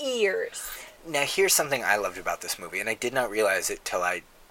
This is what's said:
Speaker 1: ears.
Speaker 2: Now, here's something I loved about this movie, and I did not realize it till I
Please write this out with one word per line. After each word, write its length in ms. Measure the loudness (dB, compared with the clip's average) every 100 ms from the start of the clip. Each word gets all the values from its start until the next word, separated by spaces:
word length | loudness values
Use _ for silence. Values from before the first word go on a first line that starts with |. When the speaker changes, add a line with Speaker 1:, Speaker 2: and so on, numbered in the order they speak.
Speaker 1:
ears. 600 | -4 2 2 2 -4 -8 -12 -12 -16 -18
Speaker 2:
Now, 180 | -4 0
here's 280 | 0 4 4
something 300 | 4 2 0
I 140 | 2 2
loved 200 | 2 -2
about 240 | -4 -4
this 160 | -4 -8
movie, 220 | -6 -6
and 100 | -4
I 60 |
did 180 | -2 -2
not 160 | 0 0
realize 420 | 2 4 4 0
it 140 | -6
till 200 | -4 -2
I 180 | 0 -2 -6 -20 -16